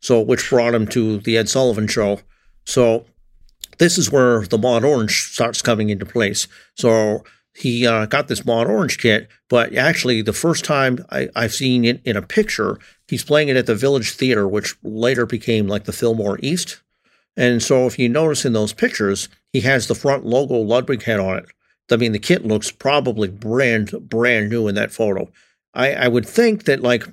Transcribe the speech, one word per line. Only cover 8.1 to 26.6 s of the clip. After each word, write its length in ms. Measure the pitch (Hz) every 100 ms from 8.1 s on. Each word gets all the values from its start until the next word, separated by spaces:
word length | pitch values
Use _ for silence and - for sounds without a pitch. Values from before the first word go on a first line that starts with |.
| 139 143
this 180 | 123 127
Mod 220 | 117 135
Orange 280 | 214 143 -
kit, 320 | 117 107 - _ -
but 240 | 120 117
actually 480 | 123 147 160 127 113
the 100 | 107
first 320 | 101 170 165
time 400 | - 143 131 123 -
I, 180 | - - 110
I've 160 | 117
seen 320 | - 135 123
it 160 | 117 131
in 120 | 127 101
a 60 |
picture, 560 | - 220 202 - 101 107 - _ -
he's 160 | 117
playing 240 | - 147 147
it 80 | 127
at 100 | 113
the 80 |
Village 380 | 107 135 139 107
Theater, 340 | - 131 110 98
which 300 | 104 - -
later 420 | 107 110 120 123 113
became, 400 | 110 - 110 98
like, 180 | 101
the 80 | -
Fillmore 460 | - 117 113 101 -
East. 380 | 139 175 - - _ _ _ _ _ -
And 240 | 123 120
so 260 | - 131 127
if 120 | -
you 100 | 120
notice 360 | 143 160 139
in 80 | 131
those 200 | 110 107
pictures, 560 | - 240 - 101 98 - _ _
he 80 | 127
has 260 | 120 135 123
the 80 | 110
front 280 | 143 139
logo 300 | 113 127 135
Ludwig 480 | 120 107 123 110 107
had 160 | 117 107
on 200 | 95 92
it. 80 | - _ _ _ -
I 60 | 117
mean, 160 | 117
the 80 | 104
kit 260 | - 180 110
looks 240 | 107 -
probably 580 | - 135 143 127 110 98
brand, 800 | 101 110 123 127 113 101 - -
brand 400 | 113 123 113 104
new 200 | 117 107
in 80 | 101
that 160 | 107
photo. 360 | - 107 95 - _ _ _ _
I, 180 | 120 135
I 160 | - 127
would 180 | 120 110
think 380 | - 233 214